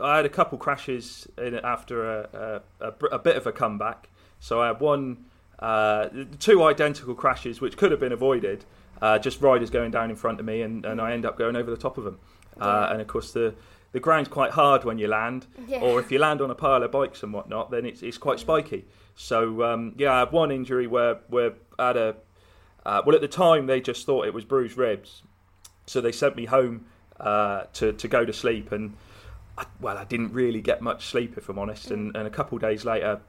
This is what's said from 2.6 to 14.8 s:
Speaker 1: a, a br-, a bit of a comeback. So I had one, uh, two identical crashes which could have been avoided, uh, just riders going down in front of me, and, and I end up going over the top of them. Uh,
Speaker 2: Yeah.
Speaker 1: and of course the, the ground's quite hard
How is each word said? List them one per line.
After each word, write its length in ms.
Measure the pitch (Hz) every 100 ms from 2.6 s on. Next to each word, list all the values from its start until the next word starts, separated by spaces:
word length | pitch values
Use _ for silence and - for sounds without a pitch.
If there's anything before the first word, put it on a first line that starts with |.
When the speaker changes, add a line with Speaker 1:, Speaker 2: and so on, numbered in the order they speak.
| - _
Speaker 1:
a, 60 | 110
a 20 |
br-, 140 | - 147
a 100 | 127
bit 180 | 170 123
of 100 | 120
a 60 |
comeback. 560 | - 113 104 110 - - _ _ _
So 200 | - 117
I 60 | 117
had 120 | 120
one, 440 | 151 143 131 120 - _ _ -
uh, 500 | 113 110 107 107 104 127 139 147
two 240 | 214 190
identical 500 | 156 147 151 143 123
crashes 460 | 120 135 123 120 110
which 160 | 131 -
could 140 | 196
have 100 | 139
been 120 | 127
avoided, 520 | 117 135 123 98 101 - - - -
uh, 160 | 107 107
just 220 | 127 -
riders 260 | 139 123 113
going 200 | 120 117
down 180 | 113 113
in 60 | 107
front 240 | 117 104
of 60 | 110
me, 160 | 113
and, 220 | 110 110 107
and 140 | 113
I 120 | 113
end 140 | 120 110
up 100 | -
going 200 | 117 120
over 140 | 120
the 60 | 113
top 220 | 135 -
of 60 |
them. 140 | 104 90 _ _ - -
Uh, 40 | 101 104 95
Speaker 2:
Yeah. 60 |
Speaker 1:
and 80 | 110
of 40 | 107
course 260 | 113 -
the, 220 | 120 113 107 - - _
the 80 | 127
ground's 280 | 160 160 139
quite 220 | 143 131
hard 320 | 156 143 131